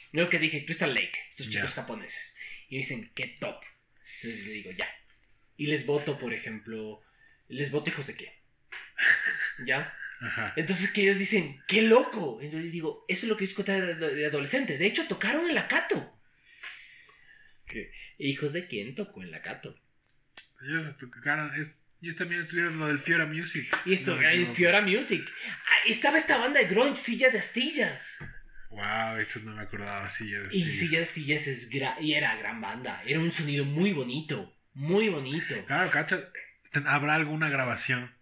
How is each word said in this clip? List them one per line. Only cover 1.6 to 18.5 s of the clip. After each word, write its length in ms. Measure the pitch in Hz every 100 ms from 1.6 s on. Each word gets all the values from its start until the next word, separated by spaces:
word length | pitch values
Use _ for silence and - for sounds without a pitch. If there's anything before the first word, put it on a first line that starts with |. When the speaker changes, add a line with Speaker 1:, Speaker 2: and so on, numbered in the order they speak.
Speaker 1:
chicos 140 | -
japoneses. 640 | - 123 113 - - - - - - -
Y 80 | 135
me 20 |
dicen, 320 | 131 127 107
"Qué 220 | - 120 -
top". 200 | - - - - _ _ - -
Entonces 240 | 117 107 101
le 60 |
digo, 160 | 104 95
"Ya". 180 | 90 - - - _ _ _ _ -
Y 100 | 147
les 180 | 147 123
voto, 320 | 147 151 135
por 140 | 123
ejemplo, 720 | 110 120 107 113 110 107 104 _ _ _ _ -
les 220 | 127 143
voto 200 | 143 156
hijos 160 | 151 135
de 100 | -
qué. 240 | - - _ _ _ - - -
Speaker 2:
<laughs> 720 | - - - - - - 123
Speaker 1:
¿Ya? 280 | 135 165 - - -
Speaker 2:
Ajá. 320 | 117 113 107 -
Speaker 1:
Entonces 340 | 165 180 190
que 120 | 214
ellos 160 | 196 190
dicen, 440 | 196 214 151 - -
"Qué 140 | 202
loco". 580 | 220 233 - 220 156 110
Entonces 320 | 147 156 170
digo, 320 | 170 156 - -
"Eso 180 | 190 226
es 20 |
lo 80 | 202
que 80 |
yo 60 | 190
escuchaba 280 | - 196 196
de, 140 | 180
de, 200 | 165 156
de 120 | 139 151
adolescente. 520 | 147 139 262 254 139
De 80 | 190
hecho, 200 | 233 311
tocaron 400 | - 202 285 339
en 60 |
la 140 | 254 -
Cato". 480 | 302 - 381 - - _ _ _ - - - - - - - - - - - -
¿Qué? 260 | 110 - - - -
¿Hijos 340 | 143 139 147